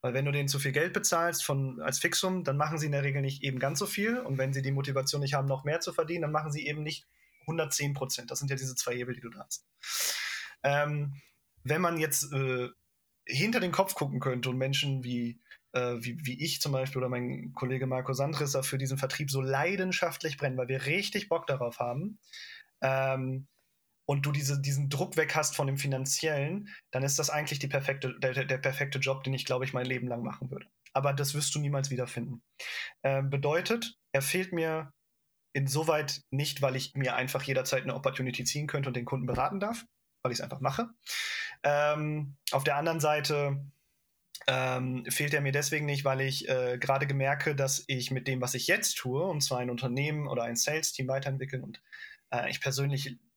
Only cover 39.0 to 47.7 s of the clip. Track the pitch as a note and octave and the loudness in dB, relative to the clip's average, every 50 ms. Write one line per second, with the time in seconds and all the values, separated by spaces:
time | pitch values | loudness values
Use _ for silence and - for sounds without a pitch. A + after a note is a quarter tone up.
39 | A#2+ - - C3+ C3+ B2 A#2+ B2+ C3 D#3+ G3 G3 G3 G#3+ A#3 A#3 - _ _ _ | -2 -2 -2 -2 0 0 2 2 2 0 0 -2 -2 -2 -4 -6 -10 _ _ _
40 | _ _ _ _ _ B2+ B2 - - B2+ C#3 C3+ C3+ C#3+ C#3+ - A#3+ A#3 - _ | _ _ _ _ _ -4 -2 -2 -6 -8 -8 -4 -2 -2 0 -2 -4 -4 -8 _
41 | _ - - - - - - - - - - - - D3 D3 D3 D3 D3 D3+ D#3 | _ -8 -6 -4 -4 -4 -4 -6 -6 -8 -8 -2 0 2 4 4 4 4 4 2
42 | D3+ D3+ D3+ D3+ D3 C#3 C#3 _ _ - - C3+ C#3 D3+ C#3+ C#3+ D3+ E3 E3 E3 | 0 0 0 -2 -4 -6 -8 _ _ 0 0 2 2 2 2 2 2 2 2 2
43 | D3 D3+ D3+ D3+ C#3 C#3+ D3+ D3 C#3+ C#3+ C#3 C#3 C#3 - - _ _ _ _ _ | 4 4 4 4 2 2 2 2 2 2 0 -2 -4 -10 -14 _ _ _ _ _
44 | _ _ _ _ _ _ _ - - - B2+ C3 C3 B2+ B2+ B2+ B2+ B2+ B2+ B2+ | _ _ _ _ _ _ _ -4 0 0 2 2 2 2 0 0 0 -2 -2 -4
45 | A#2 C3 - - D3 C#3+ D3+ D3 C#3+ C#3 C3+ C#3+ C#3 - D#3 D3+ D3+ D3 C#3+ C#3 | -4 -2 0 0 2 2 2 2 2 2 2 2 0 2 0 0 0 0 0 2
46 | C#3 C#3 C3 C3 C3+ C3+ C3 - - - C3 B2+ B2+ B2 B2 B2 - - C3+ C#3 | 2 2 2 2 2 0 0 -2 0 2 2 2 2 2 0 0 2 2 4 4
47 | C#3+ C#3 C3+ C#3 C3+ C3+ C#3+ C#3 - D#3 D3 C#3 C3+ C3 | 4 2 2 2 4 2 2 2 2 0 2 2 2 2